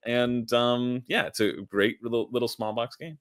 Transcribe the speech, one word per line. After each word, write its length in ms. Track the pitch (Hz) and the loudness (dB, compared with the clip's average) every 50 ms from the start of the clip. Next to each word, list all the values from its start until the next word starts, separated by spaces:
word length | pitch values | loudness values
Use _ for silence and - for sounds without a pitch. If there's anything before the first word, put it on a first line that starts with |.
And, 500 | - 117 120 123 123 120 123 123 113 113 | -2 0 2 2 2 2 2 -2 -2 2
um, 520 | 123 120 120 120 123 123 123 123 123 123 123 | 2 4 4 4 2 2 0 -2 -2 -4 -4
yeah, 220 | - 170 226 - - | -2 0 0 0 0
it's 140 | - - | 0 0
a 200 | 110 101 67 - | 0 0 0 -4
great 400 | 98 - - 101 98 - - - 113 | -10 -4 2 2 2 2 2 -2 -6
little, 240 | 117 117 117 110 - | -2 -2 -2 -2 0
little 160 | 123 123 120 117 | -2 -2 -2 -2
small 260 | - - 117 107 107 | -4 -4 -6 -4 -2
box 220 | 113 117 117 - | -4 -6 -6 -8
game. 240 | _ 147 165 156 151 | _ -14 -14 -14 -16